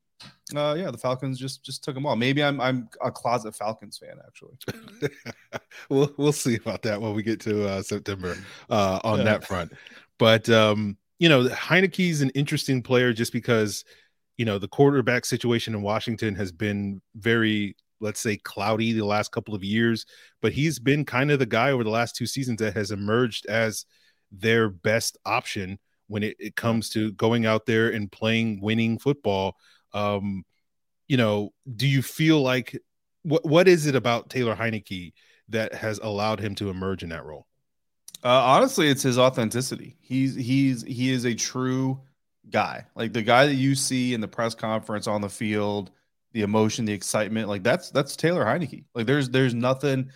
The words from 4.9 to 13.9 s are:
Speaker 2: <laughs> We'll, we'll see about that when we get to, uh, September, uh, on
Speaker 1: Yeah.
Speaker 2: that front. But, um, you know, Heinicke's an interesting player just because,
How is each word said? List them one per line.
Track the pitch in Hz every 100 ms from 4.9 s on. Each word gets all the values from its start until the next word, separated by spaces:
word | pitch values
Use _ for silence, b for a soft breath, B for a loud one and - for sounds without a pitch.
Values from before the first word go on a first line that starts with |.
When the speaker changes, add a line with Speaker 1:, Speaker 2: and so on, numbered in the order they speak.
| 104 143
Speaker 2:
<laughs> | - 120 - _ - - B B
We'll, | 135 147 -
we'll | 147
see | 147 135 113
about | 113 95
that | 113 104
when | 113
we | 104
get | 107 107
to, | 110 104 101
uh, | 98
September, | 95 104 101 98 92 87 98 B B
uh, | 113 98 -
on | 113 107
Speaker 1:
Yeah. | 104
Speaker 2:
that | 104
front. | - 95 85 B B B B _
But, | 113 110 113
um, | 113 107 107 107 98 _ _
you | 170
know, | 139
Heinicke's | 123 - - 170 190 - 180 156
an | 135
interesting | 135 147 147 - 131
player | 113 123 123
just | 110 117
because, | 120 110 117 104 101 b